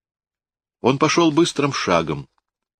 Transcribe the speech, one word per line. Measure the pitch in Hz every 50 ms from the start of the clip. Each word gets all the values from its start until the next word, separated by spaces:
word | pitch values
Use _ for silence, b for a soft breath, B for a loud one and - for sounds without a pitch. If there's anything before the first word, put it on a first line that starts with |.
| _ _ _ _ _ _ _ _ _ _ _ _ _ _ _ _
Он | - 110 135 135
пошёл | - 151 - - 170 165
быстрым | 147 151 170 - - - - - 135
шагом. | - - - 90 82 82 80 78 71 67 - _ _ _ _ _ _ _ _ _ _